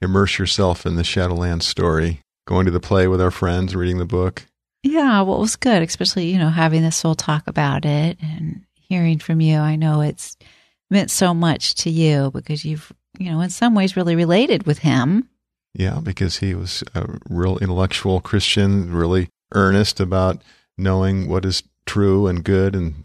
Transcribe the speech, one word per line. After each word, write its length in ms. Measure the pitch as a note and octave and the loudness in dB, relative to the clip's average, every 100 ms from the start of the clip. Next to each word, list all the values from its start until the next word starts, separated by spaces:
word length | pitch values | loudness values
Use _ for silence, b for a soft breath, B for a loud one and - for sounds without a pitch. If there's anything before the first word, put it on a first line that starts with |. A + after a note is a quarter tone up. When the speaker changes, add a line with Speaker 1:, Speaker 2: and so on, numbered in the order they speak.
Speaker 1:
immerse 360 | F#2 F#2+ G2 - | -2 2 2 0
yourself 460 | F#2+ - F#2+ E2+ F2 | -2 0 0 0 -2
in 100 | E2+ | -2
the 60 | |
Shadowlands 580 | E2+ - F2+ F2 F2+ E2+ | -2 0 -2 0 -2 -2
story, 580 | - - F2 D#2+ E2 E2 _ _ - | -4 -2 0 2 0 -4 _ _ -4
going 180 | F#2 F#2 | 0 2
to 60 | |
the 80 | F2 | 0
play 260 | - G2 F#2 | 0 2 4
with 140 | F#2 | 4
our 100 | F#2 | 2
friends, 460 | - F#2 F2+ F#2 F#2+ | 0 -2 0 -2 -2
reading 220 | F2+ F2+ | -2 -2
the 60 | |
book? 400 | E2+ F2+ F#2 - - _ _ _ | -2 -2 -2 -4 -16 _ _ _
Speaker 2:
Yeah, 400 | C4+ D#4 C#4 G#3 | -2 2 2 2
well, 140 | F#3+ - | 2 0
it 40 | |
was 160 | A3 - | -2 -2
good, 260 | B3+ G3+ | 2 2
especially, 420 | E3 - - - E3+ | 0 -2 -2 -2 0
you 120 | F#3 | 0
know, 120 | D#3+ | 2
having 320 | E3 D#3+ D#3+ | 2 2 2
this 180 | D#3+ - | 2 0
whole 140 | E3 | 0
talk 320 | D#3 - D3+ - | -2 -2 -4 -2
about 380 | D#3 C#3+ C#3 | -2 -2 0
it 340 | D3+ D3 D#3+ F3 | -2 0 -2 -4
and 420 | D#3 D#3 D#3+ D#3 - | -8 -8 -8 -10 -14
hearing 460 | _ - F#3 E3 D#3 | _ -6 0 0 0
from 200 | - D#3+ | 0 2
you. 160 | D#3+ D#3 | 2 2
I 180 | D3+ D#3 | 0 0
know 240 | D#3+ D3+ | 0 2
it's 360 | D3+ - - - b b b b - | 0 -4 -12 -18 b b b b -2
meant 220 | G3 - | 0 0
so 240 | - F#3 | 0 2
much 400 | E3+ E3+ C3+ - | 2 0 0 -2
to 160 | - E3+ | -4 -2
you 400 | D#3+ D#3+ D3 C#3 | 2 2 2 0
because 320 | - - D3+ | -4 -8 -8
you've, 280 | D#3 D3+ - - _ - | -6 -8 -10 -20 _ -10
you 100 | F#3 | -4
know, 120 | D#3+ | -2
in 100 | F3+ | -2
some 240 | - A#3+ | 0 2
ways 220 | G#3+ F#3+ F#3+ | 4 2 0
really 180 | F3 | 0
related 520 | E3 E3+ F#3 C#4 G#3 D#3 | 2 4 4 4 0 0
with 120 | D3 | 0
him. 500 | D3+ B2+ B2+ G3+ - _ _ _ _ | 2 2 2 0 0 _ _ _ _
Speaker 1:
Yeah, 240 | - F#2+ - | -4 -2 -2
because 380 | D#2+ F#2 F#2 - | -6 -2 -2 -2
he 160 | G2 | -4
was 300 | F2+ F#2 - - | -4 -6 -8 -8
a 120 | F2 - D2 - | -8 -8 -10 -8
real 300 | E2+ F#2 F#2 | -2 0 0
intellectual 600 | F#2+ F2+ F#2+ - G2 F#2 | -2 0 -2 -2 -2 -2
Christian, 720 | - G#2 - - G2 G2 F2 | 0 -2 0 2 2 2 0
really 360 | E2+ E2+ F#2 F2 _ - | 0 0 0 -2 _ -6
earnest 460 | G2+ F#2+ G2 G#2 - | 2 4 4 2 -2
about 440 | F2+ F#2+ F#2 F2 b b b - | -2 0 0 -2 b b b -4
knowing 480 | F#2+ F#2+ F#2+ G2 F2+ | 0 0 2 0 -2
what 160 | F#2 | -2
is 200 | F#2+ F#2 - _ - | -2 -4 -6 _ -6
true 420 | G#2 G2+ F#2+ G2+ | 0 2 4 2
and 160 | F2 | 0
good 320 | D#2+ F#2+ G2 F#2+ | 0 2 2 0
and 260 | E2+ D2 | -4 -6